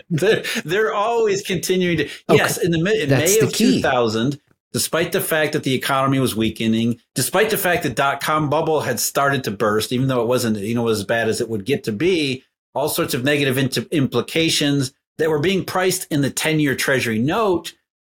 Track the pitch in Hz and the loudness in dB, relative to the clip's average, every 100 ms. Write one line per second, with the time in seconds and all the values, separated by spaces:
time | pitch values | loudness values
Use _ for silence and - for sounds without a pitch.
0 | - 165 190 208 - 240 151 190 214 208 | 0 0 2 0 0 -6 -4 -2 0 -2
1 | 214 233 220 190 - 175 - 185 180 170 | -2 0 0 0 -2 -4 0 0 2 0
2 | 120 - - 156 - 151 180 165 180 214 | -2 -4 4 4 4 0 0 0 2 0
3 | 147 131 160 214 170 - 240 247 151 131 | 2 2 4 4 2 2 2 4 2 2
4 | 120 110 131 139 _ _ _ 120 - 156 | 2 0 -2 -4 _ _ _ -6 -2 -2
5 | 175 185 - 160 151 151 143 127 - 135 | 0 -2 0 0 0 0 -2 -2 0 0
6 | 135 135 123 101 110 107 113 113 117 113 | 2 2 0 0 -2 0 0 2 0 -2
7 | _ - 123 185 - 208 180 170 151 120 | _ -6 0 2 2 0 0 0 -2 0
8 | 139 135 - 156 151 151 160 151 120 113 | 0 0 -2 0 2 0 2 0 0 -4
9 | - 147 139 139 127 101 110 107 - 123 | -2 0 0 0 -4 -2 0 0 -2 -2
10 | 135 127 113 123 113 107 104 117 117 107 | 0 0 0 0 0 -2 -2 -2 0 -2
11 | 95 117 110 107 113 110 95 139 - 104 | 0 -2 0 -2 -2 -4 -2 -2 -2 -2
12 | 170 180 143 127 _ _ _ 127 147 160 | 0 0 0 -4 _ _ _ -4 -4 -2
13 | 160 131 131 151 139 127 131 - 113 165 | -2 -2 0 0 0 0 0 -2 -2 -2
14 | 127 120 104 165 165 - 147 143 131 _ | 0 -2 -2 0 0 0 0 0 -2 _
15 | _ - 160 151 160 196 - 185 185 180 | _ -4 -2 0 0 0 -2 0 0 -2
16 | - 151 135 - 160 156 147 127 - 131 | -2 -2 -2 -2 0 2 2 0 0 0
17 | 117 110 127 202 214 175 - - _ _ | 0 0 0 0 0 0 -4 -18 _ _